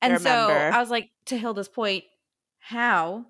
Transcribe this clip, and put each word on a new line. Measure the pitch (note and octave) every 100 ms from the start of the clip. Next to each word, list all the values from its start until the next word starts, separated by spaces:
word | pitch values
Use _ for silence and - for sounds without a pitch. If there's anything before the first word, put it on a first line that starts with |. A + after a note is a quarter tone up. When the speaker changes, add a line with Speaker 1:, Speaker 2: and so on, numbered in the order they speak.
Speaker 1:
And | B3+
Speaker 2:
They're | B3
Speaker 1:
so |
Speaker 2:
member. | - B3 A3 D3 D3+
Speaker 1:
I | A3+
was | A#3+
like, | A#3 G#3+ _ -
to | B3
Hilda's | A3+ G3+ G3
point, | - G#3+ F#3+ - _ _ _ _ _
how? | - A#3 A#3+ F#3+ E3 G#3 A#3+